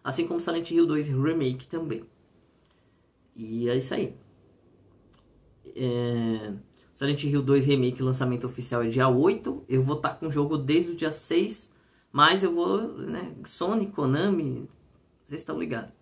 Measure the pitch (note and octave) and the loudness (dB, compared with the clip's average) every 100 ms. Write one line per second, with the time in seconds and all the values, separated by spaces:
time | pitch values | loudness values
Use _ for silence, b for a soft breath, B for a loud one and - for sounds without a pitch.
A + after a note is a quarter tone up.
0 | - - E3+ E3+ E3+ E3 E3 E3 E3 D3+ | -4 -2 -2 -2 -2 -4 0 2 4 2
1 | D3 C3 D3 E3 C3 B2+ - E3 D#3+ - | 0 0 2 2 -2 -4 -8 -6 -6 -8
2 | - _ _ _ b b b b b b | -10 _ _ _ b b b b b b
3 | b _ _ - A2 A2+ A#2+ B2+ B2+ - | b _ _ -16 -8 -2 0 0 0 -4
4 | - - - _ _ _ _ _ _ _ | -4 -6 -20 _ _ _ _ _ _ _
5 | _ - _ _ _ _ - - B2+ A#2+ | _ -20 _ _ _ _ -16 -6 -2 0
6 | A#2+ A#2+ A2+ A2 G#2+ G2 - b b - | 0 0 0 -2 -4 -10 -14 b b -6
7 | C#3 D3 D3 C#3+ C3 C#3 C3 C#3 B2+ B2 | -2 -2 0 0 4 4 4 2 2 0
8 | C3 C3 B2+ A#2+ B2 B2+ B2 A#2+ A2+ B2 | -2 0 0 -2 -6 -6 -4 0 0 2
9 | C3 B2 E3+ A3+ - - - C3 C3 D3+ | 4 6 4 2 -4 -8 0 2 2 0
10 | D3 - D#3+ C#3+ C#3+ D3+ C3+ D#3+ F3 E3+ | -2 -4 -4 0 0 0 2 2 2 -2
11 | D#3+ D#3 - E3 G#3 - - b b b | -2 -2 2 2 0 -4 -10 b b b
12 | b C3+ D3+ F#3+ F#3+ E3+ F3+ G3 A3+ - | b 6 6 6 2 2 2 2 0 -8
13 | - D#3 F3+ D3+ - - F3 A3+ G3 - | -8 -8 -8 -12 -8 -4 0 0 -2 0
14 | C3+ C#3+ G3 F3+ C#3+ A#2+ C#3 _ _ _ | 0 2 2 2 0 -6 -10 _ _ _
15 | _ _ _ C#3+ - D#3 E3 A2+ G3+ _ | _ _ _ -12 -8 -6 -4 -6 -8 _